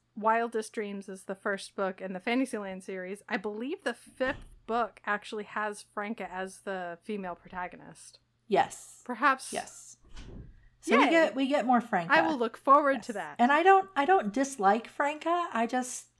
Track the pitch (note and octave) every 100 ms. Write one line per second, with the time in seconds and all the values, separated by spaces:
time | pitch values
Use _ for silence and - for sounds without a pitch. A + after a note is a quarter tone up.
0 | _ - G#3+ A3+ A#3 A3+ G#3+ - G3+ G3+
1 | G3+ F#3+ - F#3+ G#3+ G3 - - F#3+ F#3+
2 | F#3+ F#3 A#3 B3 C4 G#3+ G3 F#3+ - F#3+
3 | F#3 G3+ - A#3 G#3 G#3 B3+ F#4+ - A#3
4 | - - C4 C#4 - - - A#3 A3 -
5 | - G#3 - G#3+ G3+ G#3+ G#3+ G#3 - -
6 | G#3 A#3 F3+ F#3 F#3+ - - F#3+ F3 E3+
7 | - G#3 F#3 E3+ F#3 F3+ F3+ D3+ D3+ E3
8 | - - _ _ - F#3 - - - -
9 | - A3+ C#4 C4 - - - - - -
10 | _ - - - - - _ _ - A4
11 | - E4 D#4+ C4 C4+ C#4+ A#3 B3 A3+ F#3
12 | E3+ D#4 E4 C#4+ A3+ - - C#4 C#4+ C4+
13 | - G3+ D#3 D3 A#3+ D4 F4 G4 F#4+ -
14 | C#4 F#4+ G#3 C4 C4+ - G3 A3+ - -
15 | C#4+ D4+ E4 F4 E4+ A3+ A#3 B3+ B3 -
16 | -